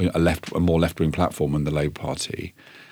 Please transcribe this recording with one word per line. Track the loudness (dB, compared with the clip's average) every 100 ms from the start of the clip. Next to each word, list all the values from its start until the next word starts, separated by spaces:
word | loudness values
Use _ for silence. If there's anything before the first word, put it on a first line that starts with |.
| 0
a | 4
left, | 2 2 -4
a | 0
more | 4 4
left-wing | 2 2 0
platform | 0 -2 0 0 0
in |
the | 0
Labour | 0 -2 -4
Party. | -8 -6 -8 -8 -10 -14 -20 -20 -20